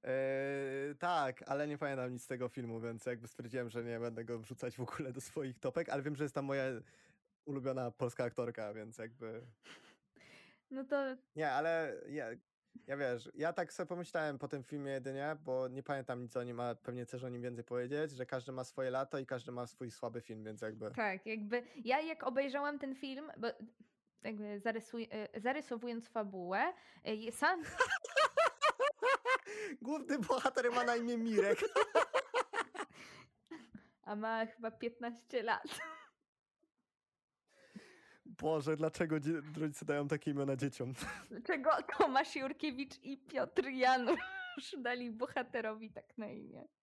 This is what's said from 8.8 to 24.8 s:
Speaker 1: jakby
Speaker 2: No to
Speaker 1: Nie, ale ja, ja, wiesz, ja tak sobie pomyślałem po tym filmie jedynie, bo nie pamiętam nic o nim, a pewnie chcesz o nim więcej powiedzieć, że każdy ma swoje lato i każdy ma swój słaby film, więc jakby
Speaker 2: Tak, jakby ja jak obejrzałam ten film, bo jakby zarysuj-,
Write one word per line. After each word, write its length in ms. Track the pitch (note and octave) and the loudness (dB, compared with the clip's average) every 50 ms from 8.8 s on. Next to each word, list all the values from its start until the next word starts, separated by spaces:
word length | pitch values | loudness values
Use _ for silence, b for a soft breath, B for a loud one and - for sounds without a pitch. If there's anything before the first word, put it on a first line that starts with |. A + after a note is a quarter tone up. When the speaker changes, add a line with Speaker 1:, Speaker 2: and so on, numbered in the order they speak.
| G#2+ A2 A2 - | -8 -10 -8 -10
Speaker 1:
jakby 440 | A2+ A2+ A#2 B2+ A#2 A2 A2+ A2+ B2 B2 A2 _ B B B B B B B B B _ _ B B B B B B B B B B _ | -10 -10 -8 -10 -8 -8 -8 -8 -12 -14 -20 _ B B B B B B B B B _ _ B B B B B B B B B B _
Speaker 2:
No 140 | C4+ C4 C4+ | -8 -8 -2
to 120 | C4+ C#4+ C#4 C#4 C4+ C4 B3+ _ _ _ | 0 2 2 2 0 -4 -6 _ _ _
Speaker 1:
Nie, 160 | D3+ D#3 D3 C3 | 0 0 2 4
ale 440 | C#3 D3+ E3 E3 E3 D#3+ C#3+ G#2+ D#2 - - | 4 4 4 4 2 2 0 -2 -6 -6 -6
ja, 180 | C#3 D3 C3 A2+ A2+ F3+ _ _ _ _ _ _ _ B2+ - | -6 -4 -4 -4 -6 -10 _ _ _ _ _ _ _ -20 -6
ja, 100 | - C#3 | -6 -2
wiesz, 340 | C#3 C#3+ B2+ B2 A#2 A#2 - - | 0 2 2 0 0 -4 -10 -6
ja 180 | - D3 E3 E3+ | -2 0 0 2
tak 200 | - F3+ - - | 0 -2 -4 -2
sobie 140 | - F3+ | -6 -4
pomyślałem 520 | D3+ F3+ F3 F3 - - E3+ D#3 D3+ C#3+ B2+ | -4 -4 -6 -6 -2 -2 0 0 0 -2 -2
po 100 | C#3+ C#3 | -4 -4
tym 140 | - C#3 B2+ | -4 -6 -6
filmie 300 | - D3 D3 C#3 C#3 C3+ | -6 -6 -4 -2 -2 -2
jedynie, 440 | C3+ B2 C3+ C3+ C3+ C#3 D3 D#3 D3+ D3+ | -2 -2 -4 -4 -2 -2 -2 -2 -4 -2
bo 240 | - B2+ C3 C3 B2+ | -2 0 0 0 0
nie 140 | B2+ C3+ C3+ | -2 -6 -2
pamiętam 400 | - D3 C3+ B2+ - C3 B2 B2 | -2 -2 -2 0 -4 -4 -4 -4
nic 140 | A#2 - | -4 -4
o 60 | B2+ A#2+ | -4 -2
nim, 180 | B2 A#2+ A#2 | -2 -4 -2
a 140 | A#2+ A#2+ A#2 | -2 -2 -2
pewnie 300 | - _ - B2 B2 A#2+ | -4 _ -6 -6 -6 -6
chcesz 200 | A#2 - B2 B2+ | -6 -6 -6 -6
o 40 | B2+ | -6
nim 140 | B2 A#2+ A#2+ | -6 -4 -4
więcej 220 | B2 A#2+ A#2 A#2+ | -6 -6 -6 -6
powiedzieć, 460 | - B2 B2 B2 B2 C#3+ D3 D#3 D3+ | -2 -2 -2 0 0 0 0 -2 -2
że 160 | C#3+ B2+ B2+ | -2 -6 -6
każdy 260 | - - C3 A#2+ - C3 | -2 -2 -4 -4 -4 -6
ma 120 | B2+ B2+ | -6 -6
swoje 260 | - - - C3 B2+ | -6 -4 -2 -2 2
lato 280 | B2+ C3 C#3 C3+ - D3 | 2 0 0 0 -2 -4
i 80 | C3+ | -4
każdy 260 | - C3+ B2 A#2 - B2 | -2 -4 -6 -4 -6 -6
ma 140 | B2 B2 | -6 -6
swój 240 | A#2 - - B2+ A#2+ | -6 -8 -10 -10 -10
słaby 300 | A2+ - - A#2 A2 A#2+ | -8 -6 -6 -4 -4 -6
film, 240 | A#2 - A2+ A2 G#2+ | -8 -8 -10 -10 -8
więc 180 | A2 G#2+ A2 - | -10 -8 -4 -4
jakby 280 | A2 - A2 G#2 G#2+ | -6 -4 -4 -6 -6
Speaker 2:
Tak, 360 | - - - G#3 F#3+ F#3+ - | -2 0 0 0 0 -2 -4
jakby 360 | A3 A3 A3+ G#3 G3+ A3+ B3 A#3+ B3 B D4 A3+ | -6 -6 -4 -4 -2 -2 -2 -2 -4 B -8 0
ja 160 | A#3 B3+ D4 | 2 2 2
jak 220 | D#4 D#4+ D#4+ D#4+ - | 2 0 -4 -2 -4
obejrzałam 560 | B3+ B3 C4 C#4 C#4+ B3+ C#4+ C#4+ C#4+ D4 C#4+ | -2 0 0 0 0 0 0 0 0 -2 -2
ten 160 | D4 C4+ C4+ | -4 -6 -6
film, 360 | C4+ - C4+ C4+ C4 D4+ D4+ - | -6 -6 -8 -8 -8 -8 -10 -10
bo 100 | - G#3+ A#3 - - G#3 A3+ _ _ - _ _ _ _ _ _ _ - | -4 -4 -4 -4 -4 -12 -16 _ _ -20 _ _ _ _ _ _ _ -8
jakby 380 | - A3 G#3 G#3+ G#3 G#3 G#3 | -6 -6 -6 -6 -6 -6 -2
zarysuj-, 480 | G3+ A#3 A3 A3+ | -2 -2 -2 -2